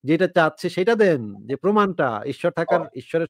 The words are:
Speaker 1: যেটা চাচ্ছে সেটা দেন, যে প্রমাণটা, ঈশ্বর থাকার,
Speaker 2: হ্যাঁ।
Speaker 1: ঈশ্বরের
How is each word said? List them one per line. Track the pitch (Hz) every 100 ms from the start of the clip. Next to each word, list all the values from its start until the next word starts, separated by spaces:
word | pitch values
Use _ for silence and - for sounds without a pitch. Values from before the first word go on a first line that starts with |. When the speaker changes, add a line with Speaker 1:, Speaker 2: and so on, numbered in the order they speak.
Speaker 1:
যেটা | 131 160 180
চাচ্ছে | 180 156 - 180
সেটা | 175 185 233
দেন, | 208 151 107 101 107
যে | 135
প্রমাণটা, | 180 214 202 175 139 110 110
ঈশ্বর | 131 175
থাকার, | 165 165 175
Speaker 2:
হ্যাঁ। | - -
Speaker 1:
ঈশ্বরের | - 165 165